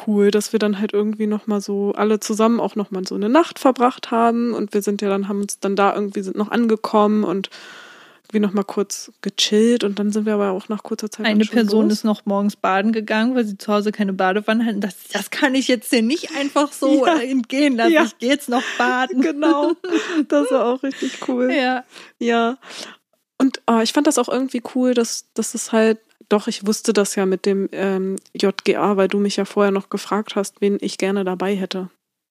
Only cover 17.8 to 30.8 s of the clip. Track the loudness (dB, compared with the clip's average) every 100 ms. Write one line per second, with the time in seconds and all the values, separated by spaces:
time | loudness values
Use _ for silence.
17.8 | 4 4 2 0 -2 -2 0 -4 -2 -2
18.8 | 0 0 -2 0 0 0 2 2 0 -2
19.8 | -2 -2 -2 -2 0 0 2 2 0 -2
20.8 | -4 -6 -8 -6 -4 0 0 2 0 -2
21.8 | -6 -20 -20 _ 0 2 0 -2 -12 -16
22.8 | -16 -20 _ _ _ 0 0 0 0 2
23.8 | 2 2 2 2 0 -2 -2 -4 -6 0
24.8 | 2 2 0 -4 -8 -6 -6 -6 -2 2
25.8 | 2 2 _ _ -2 0 0 -4 -2 -2
26.8 | 0 2 2 0 0 0 0 0 -2 -2
27.8 | -2 -2 -2 -6 -8 -2 -2 0 0 0
28.8 | 2 2 2 2 0 -2 -2 2 2 2
29.8 | -2 -8 -4 -4 -2 -4 -6 -2 -2 0